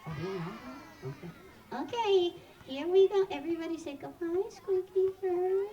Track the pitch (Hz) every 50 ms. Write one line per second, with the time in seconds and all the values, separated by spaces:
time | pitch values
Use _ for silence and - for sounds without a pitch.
0 | - 156 160 143 160 185 196 190 165 170 214 233 254 254 262 277 - - - -
1 | - 131 143 - - 175 - - - - - - - - - 240 294 - - 480
2 | 453 415 392 381 349 349 339 - - - - - - - 269 269 294 339 359 381
3 | 392 381 415 392 381 - 381 285 277 330 339 320 330 330 330 311 - 294 277 277
4 | - - - - 349 339 339 359 403 466 - - - - 392 370 370 - - 381
5 | 370 381 381 - - 381 359 349 359 370 381 392 392 415